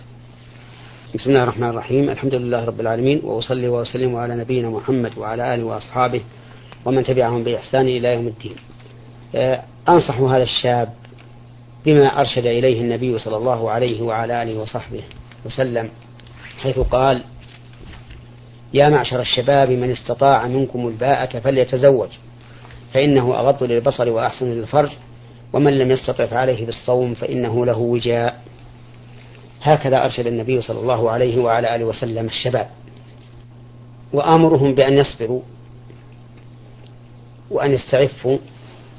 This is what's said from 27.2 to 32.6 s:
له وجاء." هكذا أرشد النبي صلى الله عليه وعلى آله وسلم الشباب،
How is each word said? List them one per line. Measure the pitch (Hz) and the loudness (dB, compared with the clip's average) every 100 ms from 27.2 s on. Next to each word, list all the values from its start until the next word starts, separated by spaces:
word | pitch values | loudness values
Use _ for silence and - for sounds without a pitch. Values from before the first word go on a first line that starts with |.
| - 131 120 117 123 | -6 -4 -2 0 0
له | 113 | 0
وجاء." | 120 120 117 117 120 - - - - - - - - - - - - - | 0 0 0 0 -2 -6 -18 -20 -20 -20 -20 -20 -20 -20 -20 -20 -20 -6
هكذا | 143 151 139 127 | 0 2 2 0
أرشد | 131 123 120 | 0 -2 -4
النبي | 117 110 127 | -4 -2 -2
صلى | 113 113 | -2 -4
الله | 117 120 113 | -2 0 0
عليه | 117 127 117 | 0 0 2
وعلى | 120 113 117 | 2 2 0
آله | 117 | -2
وسلم | 113 107 120 113 113 | -4 -4 -6 -6 -6
الشباب، | - 131 120 | -4 -2 -4